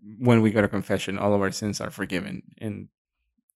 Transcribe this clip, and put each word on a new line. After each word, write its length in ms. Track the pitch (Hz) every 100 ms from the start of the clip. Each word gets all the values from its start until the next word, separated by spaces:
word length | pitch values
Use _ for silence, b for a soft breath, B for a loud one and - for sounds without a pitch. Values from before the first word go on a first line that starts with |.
| 104 110
when 240 | 123 117
we 80 | 110
go 120 | 107
to 60 | 101
confession, 520 | 101 87 95 - 98
all 160 | 101 101
of 60 |
our 100 | 95
sins 280 | - 107 92
are 100 | 107
forgiven, 500 | - 98 127 - - - -
and 300 | 110 98 101 _ _ _ _ _ _